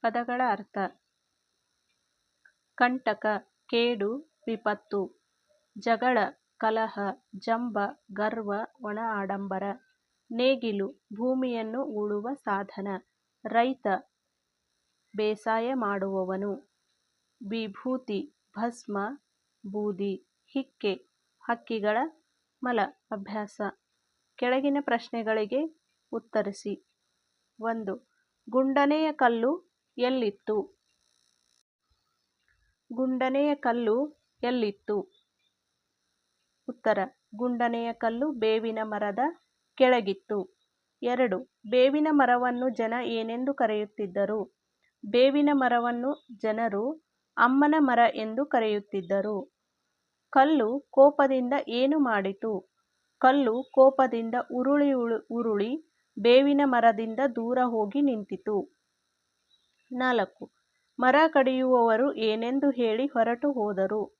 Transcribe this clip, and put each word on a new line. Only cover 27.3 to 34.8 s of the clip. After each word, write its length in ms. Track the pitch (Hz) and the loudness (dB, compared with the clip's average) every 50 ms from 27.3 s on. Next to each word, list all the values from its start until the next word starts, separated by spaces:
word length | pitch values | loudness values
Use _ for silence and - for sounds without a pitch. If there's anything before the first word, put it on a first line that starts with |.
| _ _ _ _ _ _ | _ _ _ _ _ _
ಒಂದು, 340 | 220 226 226 226 220 190 190 240 _ _ _ _ _ _ _ _ _ - | -6 -6 -6 -4 -6 -8 -8 -10 _ _ _ _ _ _ _ _ _ -4
ಗುಂಡನೆಯ 600 | 220 254 262 269 269 285 277 285 294 311 311 311 302 302 | 0 0 0 2 2 2 2 2 2 2 0 -2 0 2
ಕಲ್ಲು 340 | 269 240 233 226 226 254 311 359 _ _ _ _ _ _ _ - | 2 2 2 2 0 -2 -2 -2 _ _ _ _ _ _ _ -2
ಎಲ್ಲಿತ್ತು? 600 | 240 247 262 262 240 208 202 _ _ - 214 214 190 - _ _ _ _ _ _ _ _ _ _ _ _ _ _ _ _ _ _ _ _ _ _ _ _ _ _ _ _ _ _ _ _ _ _ _ _ _ _ _ _ _ _ _ _ | -2 0 0 0 -2 -2 -4 _ _ -4 -4 -4 -4 -6 _ _ _ _ _ _ _ _ _ _ _ _ _ _ _ _ _ _ _ _ _ _ _ _ _ _ _ _ _ _ _ _ _ _ _ _ _ _ _ _ _ _ _ _
ಗುಂಡನೆಯ 600 | 240 226 262 262 262 254 262 262 262 277 285 294 294 | -6 -4 -2 -2 -2 -2 -2 0 0 0 0 0 0
ಕಲ್ಲು 400 | 285 - 247 233 240 240 214 214 247 285 302 - _ _ _ _ _ - | -2 -2 -2 -2 0 0 0 0 0 -2 -4 -6 _ _ _ _ _ -4
ಎಲ್ಲಿತ್ತು? 540 | 240 254 247 226 208 202 _ | -4 -2 -2 -2 -4 -4 _